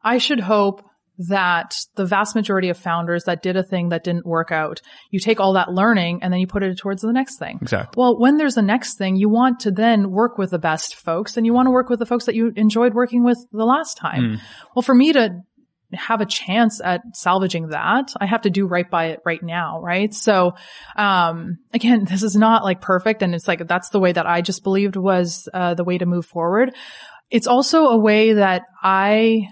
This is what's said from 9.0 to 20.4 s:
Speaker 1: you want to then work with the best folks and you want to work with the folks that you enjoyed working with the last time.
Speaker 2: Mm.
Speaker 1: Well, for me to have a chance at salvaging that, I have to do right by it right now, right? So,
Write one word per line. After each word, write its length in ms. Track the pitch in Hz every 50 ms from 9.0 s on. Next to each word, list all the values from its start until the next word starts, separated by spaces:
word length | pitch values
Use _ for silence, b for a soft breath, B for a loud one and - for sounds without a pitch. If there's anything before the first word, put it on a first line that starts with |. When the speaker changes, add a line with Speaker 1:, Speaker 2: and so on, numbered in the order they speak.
| 196 190 190
Speaker 1:
you 100 | 190 208
want 320 | 214 214 233 247 262 240 240
to 100 | - 214
then 380 | 185 190 220 233 233 208 196 196
work 260 | 185 202 233 233 233
with 140 | 214 190 180
the 80 | 180 165
best 360 | 156 165 156 160 - - -
folks 400 | - _ 170 165 175 214 - -
and 100 | 240 226
you 80 | 226 233
want 140 | 247 254
to 40 | 262
work 180 | 254 254 254 254
with 100 | 240 226
the 60 | 233
folks 200 | - 240 240 -
that 80 | - 214
you 180 | 226 226 233 226
enjoyed 380 | 208 220 214 214 226 240 247 208
working 320 | 240 247 240 233 240 240
with 120 | 240 240 240 240 _
the 140 | 202 214 220
last 320 | 233 262 302 320 302 -
time. 240 | - - 156 - 131
Speaker 2:
Mm. 180 | 123 113 107 107 B B B B B B B
Speaker 1:
Well, 100 | 247 240
for 120 | - 262
me 160 | 247 269 320
to 300 | 311 269 226 202 180 175 - _ _ _ _ _ _ _ _ _ -
have 280 | 170 - - 233 214
a 40 | 208
chance 540 | 202 - - - 180 185 226 233 220 214 - -
at 180 | 180 180 175 - - -
salvaging 560 | - - 180 185 190 190 180 180 170 160 156
that, 440 | 151 - 160 170 208 262 269 - - -
I 60 | 202
have 180 | 185 226 226 -
to 60 | 202
do 180 | 170 196 196
right 220 | 180 180 175 175 -
by 160 | - 170 165
it 120 | 160 156 - _
right 160 | 170 165 156
now, 400 | 175 165 165 175 170 151 - 165
right? 320 | 160 175 175 185 208 214 208
So, 400 | - - 226 202 185